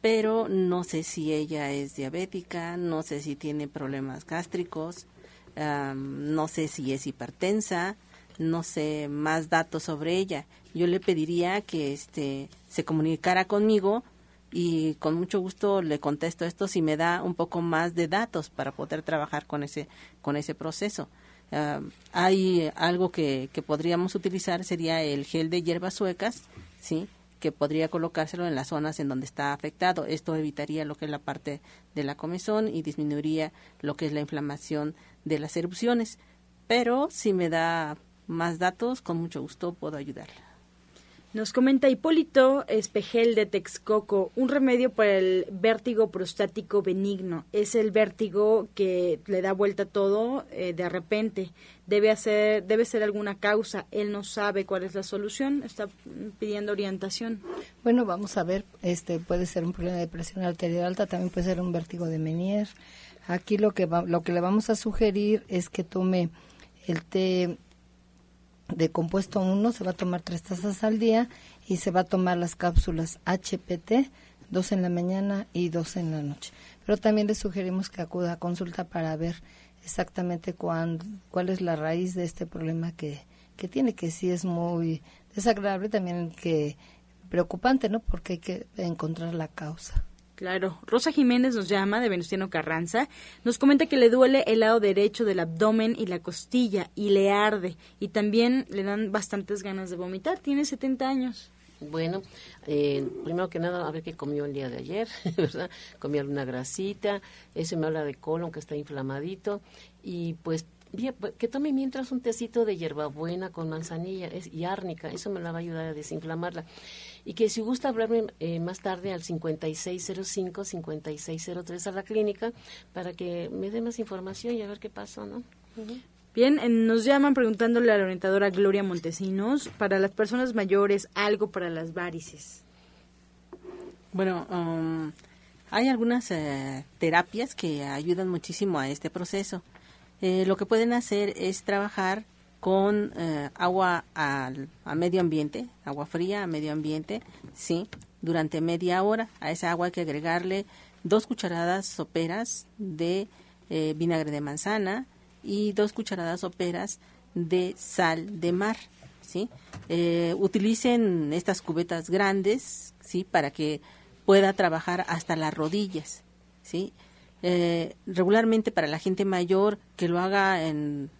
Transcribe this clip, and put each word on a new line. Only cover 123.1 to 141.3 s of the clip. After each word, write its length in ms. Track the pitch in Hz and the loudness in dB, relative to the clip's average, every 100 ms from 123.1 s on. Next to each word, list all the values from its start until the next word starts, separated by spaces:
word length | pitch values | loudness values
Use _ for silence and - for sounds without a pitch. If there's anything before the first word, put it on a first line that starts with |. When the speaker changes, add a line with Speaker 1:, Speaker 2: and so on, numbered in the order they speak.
Speaker 4:
que 360 | 175 180 175 170 | -6 -6 -6 -6
me 160 | 185 190 | -6 -6
dé 120 | 226 | -4
más 180 | 233 233 | -6 -6
información 560 | 214 190 190 196 240 240 | -8 -8 -8 -8 -6 -4
y 60 | |
a 60 | 202 | -6
ver 120 | 208 | -10
qué 100 | 214 | -12
pasó, 360 | 202 202 - 208 | -12 -14 -12 -12
¿no? 180 | 240 247 _ - - | -12 -14 _ -20 -14
Ujú. 220 | 220 247 - _ _ | -12 -14 -16 _ _
Speaker 2:
Bien, 260 | - 254 294 | 4 6 6
eh, 100 | 240 | 6
nos 340 | 233 226 226 | 6 6 6
llaman 300 | 226 277 285 | 6 6 6
preguntándole 580 | 269 233 202 233 233 233 | 6 4 4 4 6 6
a 60 | 208 | 6
la 80 | 190 | 4
orientadora 440 | 185 190 196 202 | 0 2 4 4
Gloria 340 | 185 202 196 | 4 4 4
Montesinos, 840 | 196 175 165 170 190 190 208 285 - - | 2 -2 -4 -4 -2 0 2 0 -2 -2
para 220 | 202 196 | 2 4
las 120 | 196 | 2
personas 440 | 196 214 247 254 226 | 2 0 2 0 0
mayores, 540 | 196 202 202 202 196 | 2 4 4 2 0
algo 380 | - 208 208 208 | 0 2 2 0
para 180 | 196 180 | -2 -4
las 240 | 160 165 | -4 -6
varices. 680 | 165 175 165 165 151 - - _ - - - _ _ _ _ _ - - - - - - | -6 -6 -8 -12 -16 -18 -18 _ -20 -20 -20 _ _ _ _ _ -18 -16 -16 -16 -18 -10
Speaker 1:
Bueno, 340 | 185 190 180 - | -2 0 -2 -4
um, 640 | 180 165 165 160 160 156 - - - - - - | -4 -2 -2 -2 -4 -6 -10 -20 -20 -20 -20 -4
hay 180 | 202 254 | 2 2
algunas, 420 | 247 233 240 233 | 4 2 2 0
eh, 540 | 170 151 139 135 135 147 - | -2 -2 -4 -4 -8 -12 -2
terapias 540 | 165 165 175 208 254 | 4 4 2 -4 -6
que 300 | - 175 147 | -4 -4 -2
ayudan 460 | 139 139 156 180 185 | -4 -4 -2 0 0
muchísimo 500 | 175 - 175 202 165 | -4 -6 -4 0 0
a 100 | 135 | -2
este 200 | 147 - | -4 -6
proceso. 520 | 180 180 196 202 185 - - - - - - | -6 -4 -4 -4 -8 -10 -20 -20 -20 -20 -4
Eh, 240 | 190 185 185 | 0 2 2
lo 80 | 190 | 2
que 100 | 202 | 2
pueden 280 | 226 233 | 2 4
hacer 400 | 240 240 202 202 | 2 0 0 0